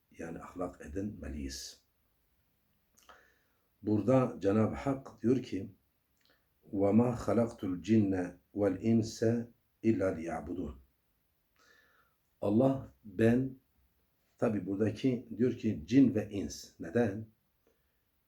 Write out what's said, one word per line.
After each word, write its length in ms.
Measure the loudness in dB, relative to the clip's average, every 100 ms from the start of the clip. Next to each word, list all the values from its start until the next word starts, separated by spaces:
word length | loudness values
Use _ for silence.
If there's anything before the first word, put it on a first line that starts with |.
| _ -16
yani 200 | -14 -12
ahlak 480 | -14 -10 -10 -10 -12
edinmeliyiz. 920 | -8 -8 -8 -10 -8 -10 -10 -14 -18 _ _ _ _ _ _ _ _ _ _ _ _ _ -20 _ _ _ _ _ _
Burada 540 | 0 0 4 4 2 0
Cenab-ı 340 | 0 2 2
Hak 480 | 0 -4 -4 -8 -4
diyor 200 | 0 0
ki, 280 | 0 -8 -8 -16 _ _ _ _ _ _ _ _ -8
وَمَا 440 | 0 4 6 4 0
خَلَقْتُ 440 | -2 0 0 -4
الْجِنَّ 720 | -6 -6 2 4 4 0 -4 -8 _
وَالْاِنْسَ 920 | -2 0 0 0 2 0 0 0 0 -4 _ _ _
اِلَّا 380 | 0 2 0 -2
لِيَعْبُدُونَ. 540 | -6 -8 -8 -8 -8 -10 -20 _ _ _ _ _ _ _ _ _ _ _ _ _ _ -6
Allah, 500 | 0 4 4 2 -6 -18
ben, 540 | -14 2 4 4 2 -6 _ _ _ _ _ _ _ -4
tabi 280 | -2 -2 -4
buradaki 600 | -2 -2 0 -2 -2 -6 -2
diyor 160 | -2
ki 300 | 0 -2 -4 2
cin 280 | 6 6
ve 160 | 4 -4
ins. 400 | -6 -8 -10 -18 -16
Neden? 460 | -4 0 0 -2 -12 _ _ _ _ _ _ _ _ _